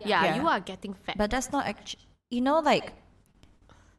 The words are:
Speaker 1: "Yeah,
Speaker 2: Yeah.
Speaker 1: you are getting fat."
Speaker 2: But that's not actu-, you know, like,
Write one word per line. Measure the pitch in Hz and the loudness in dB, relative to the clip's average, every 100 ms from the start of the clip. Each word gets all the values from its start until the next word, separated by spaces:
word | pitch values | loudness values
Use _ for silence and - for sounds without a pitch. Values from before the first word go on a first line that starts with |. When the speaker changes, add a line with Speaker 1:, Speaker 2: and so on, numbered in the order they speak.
| 208 | 0
Speaker 1:
"Yeah, | 180 | 2
Speaker 2:
Yeah. | 165 160 | 2 2
Speaker 1:
you | 320 | 0
are | 240 | 0
getting | 180 190 202 | -4 -10 -12
fat." | 196 - 196 | -10 -8 -2
Speaker 2:
But | 208 | -2
that's | 254 254 | -2 -2
not | 285 226 | -2 -4
actu-, | 208 - - _ _ _ | -6 -12 -16 _ _ _
you | 240 | -2
know, | 262 320 | 2 2
like, | 294 185 - - - _ _ _ - _ - - - | 4 2 0 -12 -20 _ _ _ -20 _ -20 -20 -20